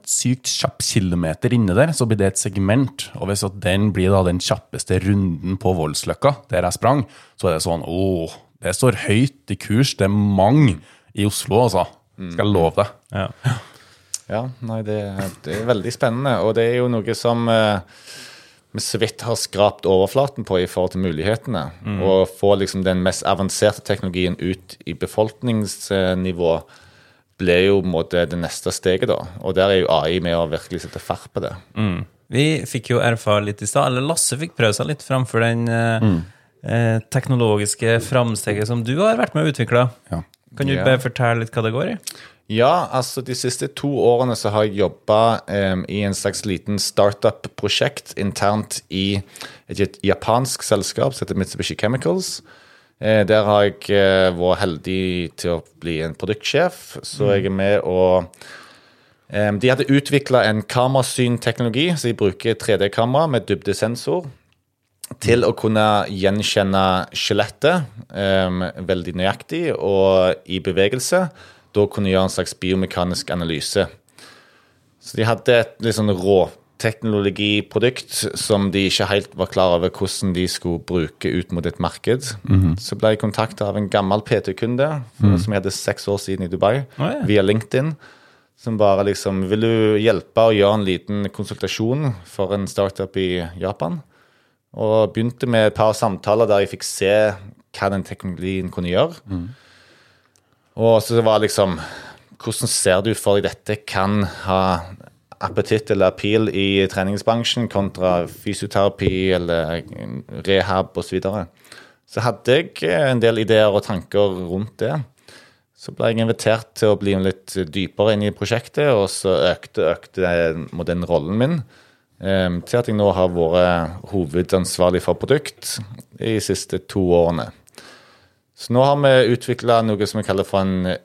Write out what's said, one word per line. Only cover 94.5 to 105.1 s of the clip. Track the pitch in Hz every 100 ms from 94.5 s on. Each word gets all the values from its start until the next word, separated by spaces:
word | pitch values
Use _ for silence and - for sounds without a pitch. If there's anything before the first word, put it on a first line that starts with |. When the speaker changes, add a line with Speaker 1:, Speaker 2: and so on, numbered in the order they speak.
| _ _
Speaker 3:
Og | - 110 110 107
begynte | - 117 123 123
med | 113 107
et | 104
par | 110
samtaler | 104 113 92 - 110 113
der | 101
jeg | 98
fikk | 95
se | - - 98 107 107 98 98 - _
hva | - 98
den | 98
teknologien | 90 - 95 82 92 95 92
kunne | - 87
gjøre. | 90 160 165 104
Speaker 1:
Mhm. | 95 87 131 _ _ _ _ _ _ _ _ _ _ _ -
Speaker 3:
Og | 113 110
så | 107 117
var | 110 107
liksom, | 104 - 95 80 78 - - - _ -
"Hvordan | - - 117
ser | - 98 92
du | 104 107
for | - 101
deg | -
dette | - - 107 -
kan | 98 98 104
ha | 98 - 98 95 95 87 90 92 -